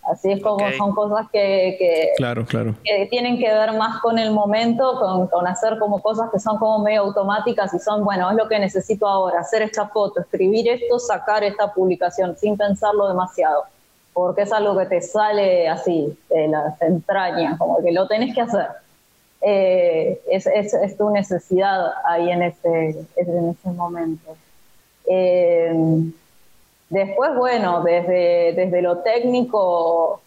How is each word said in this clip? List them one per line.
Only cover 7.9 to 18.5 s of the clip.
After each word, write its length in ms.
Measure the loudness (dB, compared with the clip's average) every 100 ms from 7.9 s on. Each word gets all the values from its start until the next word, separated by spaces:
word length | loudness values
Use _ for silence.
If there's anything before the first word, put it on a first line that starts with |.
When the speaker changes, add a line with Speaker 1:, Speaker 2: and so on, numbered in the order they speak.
| -2
Speaker 1:
"Bueno, 260 | 0 0 0
es 40 | 0
lo 120 | 0
que 100 | 0
necesito 480 | 0 -2 -2 -2 2
ahora, 340 | 2 2 -2
hacer 200 | -2 -2
esta 260 | -2 -2 -4
foto, 340 | 0 -2 -2
escribir 460 | -4 0 2 2 2
esto, 280 | 0 0 -2
sacar 440 | 0 -4 0 0
esta 280 | 0 0 -2
publicación", 600 | 0 0 0 -2 -2 -4 -2
sin 200 | -2 0
pensarlo 500 | 0 0 0 2 0
demasiado, 580 | 0 -4 0 0 0 -4 _ _ _ _
porque 280 | -2 -2 0
es 80 | 0
algo 260 | 0 0 0
que 80 | 0
te 140 | -2
sale 680 | -2 -2 0 2 2 2 2
así, 480 | 0 -2 0 -2 -6 _
de 180 | 0 2
las 340 | 0 -2 -2
entrañas, 760 | 0 0 0 -2 -2 -2 -4 -2
como 220 | 0 0
que 80 | 2
lo 160 | 0 0
tenés 260 | 0 -2
que 80 | -2
hacer. 260 | -2